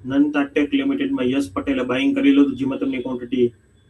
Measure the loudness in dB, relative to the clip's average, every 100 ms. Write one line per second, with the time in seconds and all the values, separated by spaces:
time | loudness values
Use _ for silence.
0 | -2 2 2 0 -2 -2 0 0 0 -2
1 | -2 -2 -2 -2 -4 -6 -4 -4 -2 0
2 | 0 2 4 4 4 0 -4 -4 -4 -4
3 | -6 -8 -4 0 0 -2 _ _